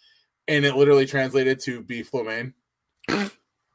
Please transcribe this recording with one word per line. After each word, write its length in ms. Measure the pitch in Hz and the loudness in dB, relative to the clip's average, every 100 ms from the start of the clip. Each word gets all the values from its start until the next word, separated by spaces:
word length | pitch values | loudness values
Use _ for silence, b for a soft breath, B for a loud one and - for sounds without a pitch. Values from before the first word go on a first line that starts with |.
| _ _ _ _ - | _ _ _ _ -2
And 160 | 151 | 0
it 100 | 143 135 | 2 4
literally 280 | 139 143 | 6 6
translated 560 | 135 139 131 131 131 131 | 4 -2 0 0 0 -2
to 220 | - 120 | -6 -10
"beef 320 | 104 120 - | -10 -12 -8
lo 100 | 127 | -8
mein." 300 | 110 113 123 - _ _ _ _ - | -6 -8 -10 -14 _ _ _ _ -6
<clears throat> 220 | 202 202 - _ _ _ | -4 -4 -10 _ _ _